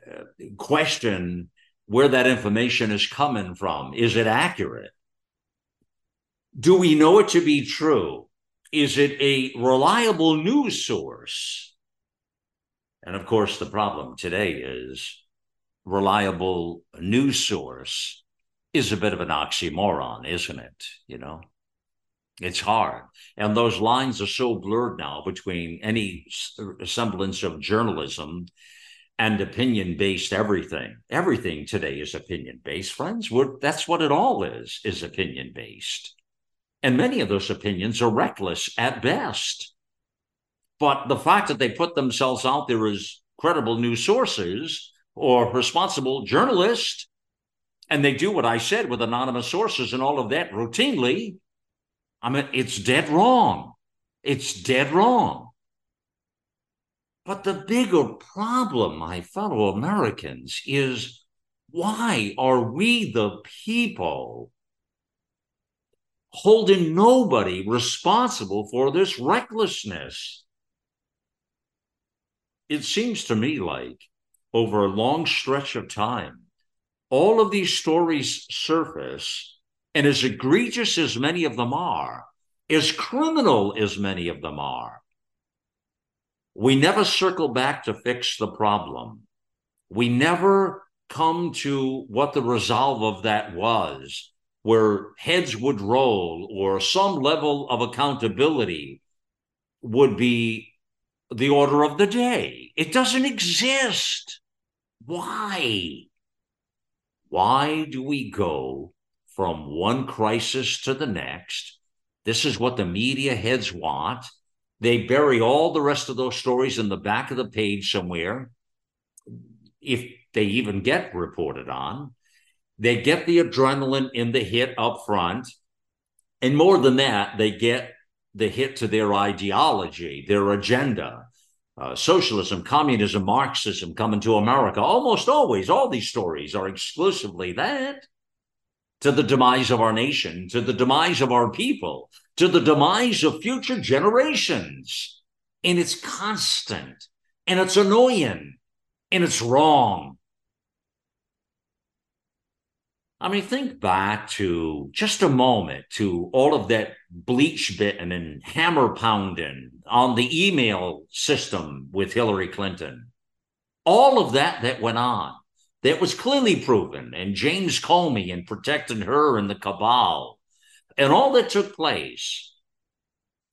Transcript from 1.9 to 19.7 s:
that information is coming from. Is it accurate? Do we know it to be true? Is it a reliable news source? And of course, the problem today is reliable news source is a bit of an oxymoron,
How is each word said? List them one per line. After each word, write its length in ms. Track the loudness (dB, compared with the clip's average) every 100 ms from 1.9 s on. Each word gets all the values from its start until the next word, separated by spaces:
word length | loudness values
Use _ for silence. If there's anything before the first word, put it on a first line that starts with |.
| 4 6
that 220 | 6 4
information 640 | 2 0 0 0 0 0
is 160 | -2 -2
coming 480 | -2 -2 -2 -6 -6
from. 380 | -4 -4 -6
Is 200 | 0 0
it 140 | 2 2
accurate? 640 | 2 2 -2 -8 -8 -16 _ _ _ _ _ _ _ _ _ _ _ _ _ _ _ _ 0
Do 200 | 6 6
we 160 | 8
know 240 | 8 8 8
it 100 | 6
to 160 | 4
be 220 | 4 2 0
true? 640 | -2 2 2 0 -6 -14 _ _ _ _
Is 260 | 0 0 2
it 240 | 2 2
a 320 | 0 2 -2 -2
reliable 800 | 2 4 4 4 2 4 2 2
news 500 | 2 2 0 -4 -4
source? 880 | -4 -6 -12 -12 -10 -10 -10 -14 _ _ _ _ _ _ _ _ _ _ _ _ _
And 120 | -12
of 120 | -10 0
course, 320 | 2 2 -2
the 80 | -6
problem 500 | -2 -2 -4 -12 -10
today 380 | -6 -2 -2
is 680 | -4 -8 -12 -12 -14 -14 -16 _ _ _ _ _ _
reliable 1000 | -4 0 2 2 2 -2 -2 -2 -4 -10 _ -10
news 460 | -2 0 2 0
source 800 | -2 -4 -8 -14 -10 -8 -8 -12 _ _ _ _ _
is 200 | -2 0
a 40 | 0
bit 160 | -2
of 80 | -2
an 80 | -4
oxymoron, 960 | -4 -4 -6 -6